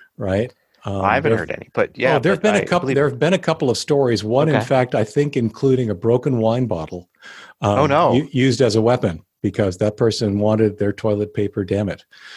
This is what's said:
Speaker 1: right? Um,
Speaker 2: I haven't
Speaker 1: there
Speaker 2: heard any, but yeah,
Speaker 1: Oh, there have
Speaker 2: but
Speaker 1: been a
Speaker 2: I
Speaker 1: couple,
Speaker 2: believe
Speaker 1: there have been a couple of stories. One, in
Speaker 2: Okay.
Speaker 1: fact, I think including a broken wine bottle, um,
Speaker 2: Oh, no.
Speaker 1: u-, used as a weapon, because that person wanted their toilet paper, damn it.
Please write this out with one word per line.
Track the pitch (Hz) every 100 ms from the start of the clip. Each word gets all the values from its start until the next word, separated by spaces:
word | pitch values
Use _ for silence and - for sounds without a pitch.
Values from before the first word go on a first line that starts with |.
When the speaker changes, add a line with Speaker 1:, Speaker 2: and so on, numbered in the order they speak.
| - -
Speaker 1:
right? | 101 98 123 - _ _
Um, | 110 98
Speaker 2:
I | 95
haven't | 120 156
Speaker 1:
there | 113
Speaker 2:
heard | 82
any, | - 101
but | - 104 -
yeah, | 123 131
Speaker 1:
Oh, |
there | 143
have | 202
Speaker 2:
but | 214
Speaker 1:
been | 202
a |
Speaker 2:
I | -
Speaker 1:
couple, | 175 135
Speaker 2:
believe | 135
Speaker 1:
there | 143
have | 123
been | 147
a | 185
couple | 175 160 135
of | 113
stories. | - 143 131 110
One, | 107 123 156
in | 127
Speaker 2:
Okay. |
Speaker 1:
fact, | 117 131 123
I | 120
think | 107 - 147 135
including | 113 - 135 127 117
a |
broken | 92 113 123 143 123
wine | 110 117 123
bottle, | 85 78 90 - _ - - - _
um, | 101 104
Speaker 2:
Oh, | 147
no. | 143 165
Speaker 1:
u-, | 127 151
used | 123 131 117
as | 123 107
a |
weapon, | 113 120 101 80 - _
because | 104 - 101 92
that | 107 -
person | 117 104 107 101
wanted | 104 107 110 98
their | 104
toilet | - 110 104 104
paper, | - 101 -
damn | 92 98 104
it. | 78 _ - -